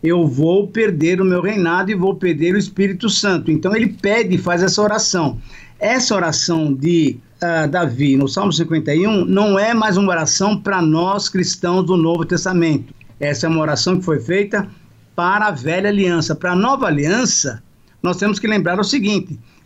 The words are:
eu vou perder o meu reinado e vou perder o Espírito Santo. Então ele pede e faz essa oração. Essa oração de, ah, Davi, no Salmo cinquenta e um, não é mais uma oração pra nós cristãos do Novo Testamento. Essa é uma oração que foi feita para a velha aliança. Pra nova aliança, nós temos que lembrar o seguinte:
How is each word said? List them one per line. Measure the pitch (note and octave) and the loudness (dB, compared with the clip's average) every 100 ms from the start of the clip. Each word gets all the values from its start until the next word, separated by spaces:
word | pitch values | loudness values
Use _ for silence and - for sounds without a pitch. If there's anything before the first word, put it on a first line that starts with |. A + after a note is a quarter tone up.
eu | D#3+ F3 D#3 | 0 2 2
vou | B2+ D#3+ F#3+ G3 | 2 2 2 0
perder | A3 G#3+ D#3 E3 F#3 | 0 0 2 0 2
o | F#3+ | 2
meu | F3+ | 2
reinado | F#3 G#3+ E3 F3+ G3 | 0 0 0 0 0
e | G3 | 0
vou | F#3+ F#3+ | 0 0
perder | F#3 D3+ E3+ G3+ | -2 0 2 0
o | |
Espírito | G3+ - G3 F#3 A3 | -2 0 0 0 -2
Santo. | - G3+ F3 - | 0 0 0 0
Então | D#3 F3+ A3 | 0 0 0
ele | A3+ | 0
pede | - G3 A3+ F#3+ F3+ | 0 0 0 2 0
e | |
faz | F3 F3 | 0 0
essa | F#3 G3+ | 2 2
oração. | G#3 G#3+ - F3 C#3 - - - - - | 0 0 0 0 -2 -4 -12 -20 -20 -6
Essa | G3+ B3+ - G3+ | -2 0 0 0
oração | E3 D3+ - E3 D3+ | 0 -2 -2 0 0
de, | C3+ D#3 E3+ C#3 A#2 - - | 0 2 2 2 -2 -12 -6
ah, | E3+ E3 D3 | -2 0 0
Davi, | F3 D#3 B2 C#3+ C3+ | 0 -2 0 2 2
no | C3+ | 2
Salmo | F#3+ G3 | 0 0
cinquenta | D#3 D#3+ D#3+ C#3+ | 0 0 -2 0
e | D#3 G#3 | 0 2
um, | G#3 F3+ | 0 2
não | F#3+ G#3 G3 | 2 2 2
é | A3 | 2
mais | A#3 G#3+ F#3+ | 0 0 2
uma | F#3+ | 2
oração | E3+ D3+ - G#3 G3+ | 0 0 0 0 -2
pra | G3+ F#3 | -2 0
nós | D#3+ D#3+ F3+ G3+ - | 2 2 0 -2 -2
cristãos | F#3 F3+ - F3 F#3 F3 | -2 -4 -2 0 0 2
do | F#3 | 2
Novo | D#3+ E3 D#3+ | 2 0 -2
Testamento. | F3 F#3 F3+ E3 C#3 A2+ - - - | -2 0 0 2 0 -4 -18 -20 -8
Essa | D3 C#3+ D#3+ | -6 -2 -2
é | |
uma | D#3+ | 0
oração | D3+ C#3+ F#3 F#3 | 0 0 0 0
que | F3+ | 0
foi | C#3+ | -2
feita | A#2 F#3+ G3+ G#3 G3 - - - _ - | 0 -2 0 -4 -6 -14 -20 -20 _ -4
para | F3 G#3 G#3+ | 0 0 0
a | |
velha | C#3+ C#3 F3+ G3+ | -2 -4 -2 0
aliança. | G3+ F#3 E3+ D#3+ | 2 2 0 -2
Pra | D3+ F3+ F3+ | -4 0 0
nova | A#3+ C4+ G#3 | 2 0 0
aliança, | C#3+ D3+ A3 A3+ - C3 A2+ - _ _ _ | 0 0 0 0 0 -2 -6 -16 _ _ _
nós | F3+ F3 | -4 -2
temos | G#3 G3+ | -2 -2
que | A3 | -2
lembrar | G#3 E3+ F#3+ | 0 0 -2
o | |
seguinte: | G3+ C#4 G3+ G3+ - C#3 - _ | -2 0 0 -2 -4 -14 -16 _